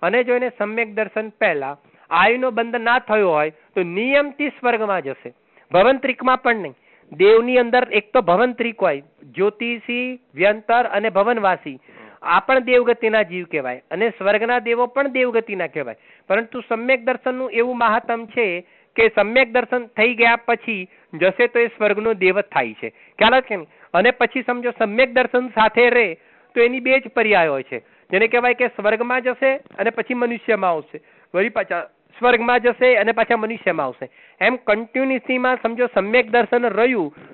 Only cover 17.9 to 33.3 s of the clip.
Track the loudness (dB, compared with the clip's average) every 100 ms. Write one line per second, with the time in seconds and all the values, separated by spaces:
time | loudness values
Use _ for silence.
17.9 | 0 -2 -8 -6 -4 -2 -4 -10 _ _
18.9 | 0 2 2 0 2 2 0 -2 -6 -6
19.9 | -2 -2 2 2 2 -2 -4 -4 -10 -10
20.9 | _ _ -2 -2 2 0 2 -2 0 0
21.9 | 0 -2 0 2 0 -2 -2 -4 -8 -14
22.9 | _ -12 0 2 2 0 -10 -10 _ -2
23.9 | 2 2 2 -2 -2 -6 -4 -4 -2 -2
24.9 | 0 2 2 0 -2 -2 0 2 4 4
25.9 | 4 0 -4 _ _ _ 0 2 2 0
26.9 | 0 0 -2 2 4 2 -2 -6 -12 _
27.9 | _ -4 0 2 2 0 0 -2 -2 -2
28.9 | -2 -2 -4 -4 -2 -2 -2 -8 -4 -4
29.9 | -4 -6 -4 -4 -4 -2 0 0 -2 -6
30.9 | -20 _ _ _ -4 -2 -4 -6 -6 -8
31.9 | _ _ -2 2 2 2 2 0 2 2
32.9 | 4 2 0 0